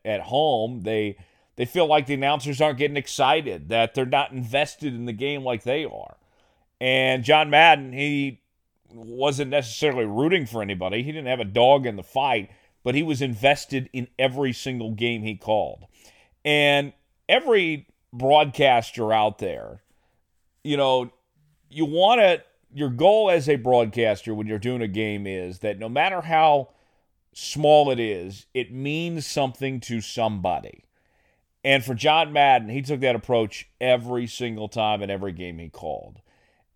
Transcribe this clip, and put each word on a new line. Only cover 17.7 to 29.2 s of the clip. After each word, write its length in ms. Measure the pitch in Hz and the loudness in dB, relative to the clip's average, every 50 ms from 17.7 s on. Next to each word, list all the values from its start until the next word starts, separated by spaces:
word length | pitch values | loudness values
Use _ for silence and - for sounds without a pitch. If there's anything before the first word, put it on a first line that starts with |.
| 156 143 - _ _ _ _ _ | -4 -6 -10 _ _ _ _ _
broadcaster 1040 | - 120 127 135 147 151 151 139 120 147 143 135 123 117 110 - - 123 110 107 110 | -10 -2 2 6 6 6 6 4 2 4 4 6 6 4 2 -2 -8 -4 -2 0 2
out 240 | 110 107 107 104 | 2 2 0 -2
there, 460 | - 104 90 76 57 53 53 64 - _ _ _ _ _ _ _ _ _ _ _ _ _ _ _ _ - | -4 -8 -8 -8 -8 -12 -16 -18 -20 _ _ _ _ _ _ _ _ _ _ _ _ _ _ _ _ -6
you 140 | 151 143 | -4 0
know, 360 | 143 135 135 131 127 123 123 _ _ _ _ _ _ _ _ _ _ _ _ | 2 4 4 4 2 0 -4 _ _ _ _ _ _ _ _ _ _ _ _
you 160 | - 151 160 | -4 -4 -4
wanna, 540 | 143 156 175 185 214 247 240 208 185 170 - - _ _ _ _ _ 131 | -2 2 2 4 4 6 6 4 4 4 0 -4 _ _ _ _ _ -8
your 160 | 139 147 131 | -6 -4 -4
goal 400 | 120 117 156 190 214 220 214 190 | -2 4 4 6 6 6 4 4
as 180 | 175 165 131 | 2 2 2
a 80 | 151 147 | 2 0
broadcaster 800 | 127 113 127 127 120 117 107 98 120 113 110 104 - - 113 110 | 0 2 2 4 4 4 2 0 0 0 0 0 -2 -4 -10 -8
when 140 | 107 107 | -6 -6
you're 100 | 107 110 | -6 -6
doing 240 | 101 98 123 127 123 | -6 -4 -6 -4 -4
a 60 | 113 | -6
game 400 | 101 95 107 110 107 104 101 101 | -4 -4 -4 -4 -4 -4 -6 -8
is 320 | 98 95 92 90 90 92 95 | -8 -8 -8 -8 -10 -10 -6
that 180 | - 107 101 | -6 -6 -6
no 100 | 95 110 | -6 -8
matter 340 | 113 120 143 165 196 190 175 | -6 -2 -2 0 0 -2 -6
how 480 | 156 165 165 156 160 156 147 139 127 - _ _ _ _ _ _ _ _ _ _ _ _ - | -4 0 2 4 4 4 4 2 0 -4 _ _ _ _ _ _ _ _ _ _ _ _ -18
small 580 | - - - - 143 151 147 151 147 147 139 | -14 -12 -10 -4 2 6 8 8 8 8 6
it 80 | 127 117 | 2 0
is, 460 | 117 107 101 87 87 95 98 98 - _ - | -2 -4 -4 -6 -8 -12 -14 -16 -16 _ -6
it 200 | 127 120 - 120 | -6 -6 -6 -10
means 520 | 131 135 143 147 160 170 170 170 156 | -10 -8 -6 -6 -6 -6 -6 -8 -8